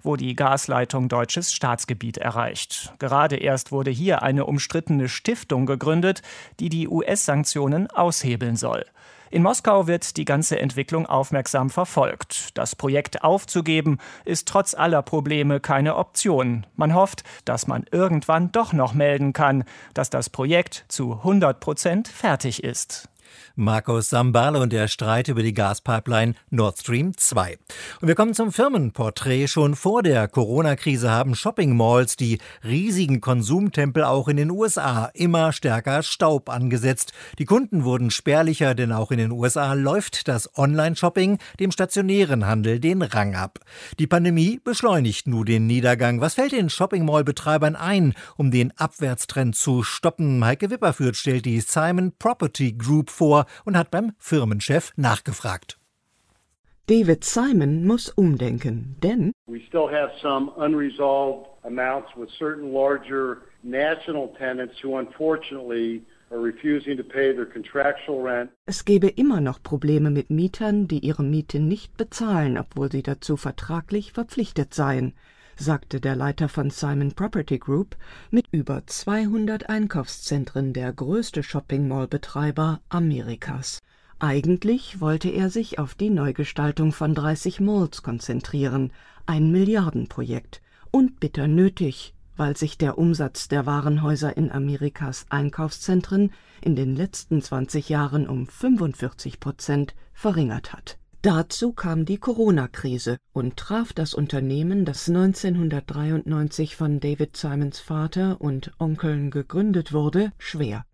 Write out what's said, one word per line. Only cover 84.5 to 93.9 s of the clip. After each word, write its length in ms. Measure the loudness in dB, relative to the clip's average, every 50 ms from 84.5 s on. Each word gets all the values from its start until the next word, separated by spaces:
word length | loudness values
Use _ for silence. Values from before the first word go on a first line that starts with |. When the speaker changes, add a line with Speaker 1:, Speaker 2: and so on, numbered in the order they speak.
| 0 0 2 0 0 0 -2 -8 -10 -4
Speaker 3:
wollte 280 | -2 -2 -2 0 -2 -2
er 200 | -2 0 -2 -2
sich 300 | -2 -4 -6 -4 -6 -6
auf 160 | -6 -8 -4
die 140 | -4 -2 0
Neugestaltung 840 | 0 2 0 -2 -2 -4 -6 -6 -4 -2 -2 -2 0 2 0 0 0
von 200 | 0 -2 -2 0
dreißig 460 | 0 0 -2 -2 -2 -4 -6 -2 0
Malls 440 | 0 0 2 2 0 0 -4 -8 -8
konzentrieren, 880 | -8 -8 -8 -6 -6 -6 -6 -6 -6 -4 -2 -2 0 0 -2 -2 -4 -6 -14 -20 -20 -20 -14 -6
ein 260 | -2 0 2 2 4
Milliardenprojekt. 1080 | 4 4 4 4 2 2 0 0 -2 -4 -6 -6 -8 -10 -8 -6 -6 -8 -8 -12 -20 -20 _ _ _ _ -14 0
Und 280 | 2 4 4 4 2 -2
bitter 280 | -6 -4 -4 -2 0 2
nötig, 640 | 4 4 4 4 2 0 -4 -4 -4 -6 -14 -18 -20 -20 -20 -20 -8 -6
weil 200 | -4 -4 -2 -2
sich 200 | -4 -6 -2 0
der 200 | -2 0 2 2
Umsatz 500 | 2 2 4 2 -2 -4 -4 -8 -6 -2
der 180 | -2 -2 0
Warenhäuser 680 | 0 -2 0 0 0